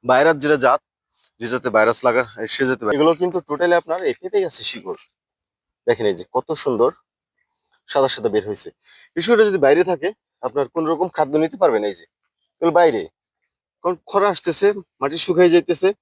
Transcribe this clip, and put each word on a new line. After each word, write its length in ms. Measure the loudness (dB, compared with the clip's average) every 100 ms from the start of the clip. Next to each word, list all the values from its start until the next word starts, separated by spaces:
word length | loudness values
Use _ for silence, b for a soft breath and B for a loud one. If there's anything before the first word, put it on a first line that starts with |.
| 2
ভাইরাস 300 | 4 4 2
যেটা 200 | 0 2
জাত, 260 | 4 2 _ _ _ b b _
যে 80 | -6
জাতে 220 | -4 0
ভাইরাস 340 | 2 2 2
লাগার, 420 | 0 0 -2 -8 -6
সে 200 | -2 -2
জাতে 200 | -2 -2
ভাই-, 80 |
এগুলো 200 | 2 2
কিন্তু 240 | 2 -2 -4
totally 360 | -6 -4 0
আপনার 280 | 0 0 -4
এই 120 | -4 -6
পেঁপে 200 | -4 -2
গাছের 220 | -2 -6
শিকড়। 360 | -8 -10 -12 -14 _ _ _ _ _ _ _ _ -4
দেখেন 200 | -2 -2
এই 80 |
যে 100 | -4 -6
কত 200 | -8 -6
সুন্দর 400 | -6 -4 -2 -4 -6 _ _ _ _ _ _ _ _ _
সাদা 220 | -2 -2
সাদা 200 | -2 -2
বের 180 | -4 -6
হয়েছে। 240 | -10 -12 _ B B B
বিশেষ 200 | -6 0
করে 120 | 2 2
যদি 120 | 2
বাইরে 260 | 2 4
থাকে, 280 | 2 -2 -4 -8 _ _
আপনার 280 | -8 -4 -4
কোন 180 | -4 -4
রকম 220 | -2 -4
খাদ্য 300 | -2 -2 0
নিতে 180 | -2 0
পারবে 220 | 2 2
না। 80 | -2
এই 80 |
যে 80 | -8
এগুলো 680 | -20 _ _ _ _ _ 0
বাইরে, 380 | 4 2 2 -8 _ _ _ _ _ _ _
কারণ 140 | -6 -6 -4
খরা 220 | 0 0
আসতেছে, 440 | -2 -4 0 0
মাটি 440 | -2 -12 _ -6 -4
শুকিয়ে 340 | -2 4 4
যাইতেছে 420 | 4 2 -2 -2 -2